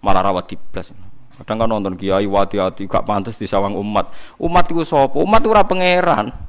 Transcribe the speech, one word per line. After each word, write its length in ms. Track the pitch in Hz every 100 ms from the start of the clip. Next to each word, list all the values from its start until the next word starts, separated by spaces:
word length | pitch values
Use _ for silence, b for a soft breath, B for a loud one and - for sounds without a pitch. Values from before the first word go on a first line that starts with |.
| 101
malah 160 | 98
ra 100 | 98 92
wedi 160 | 92
blas. 400 | - - - 90 - - - - -
Kadang 240 | 120 110 113
kan 0 |
nonton 320 | 107 98 92
kiai 320 | 95 95 101
wati-wati 560 | 98 98 101 95 - 98
gak 200 | 107 -
pantes 320 | 104 98 107
disawang 360 | 101 98 101
umat. 400 | 101 104 104 90 B B B
Umat 320 | 170 175 175
iku 160 | 165 160
sapa? 320 | 151 135 143
Umat 240 | 175 220 214
ora 160 | 214 196
pangeran. 640 | 185 180 180 180 143 107 -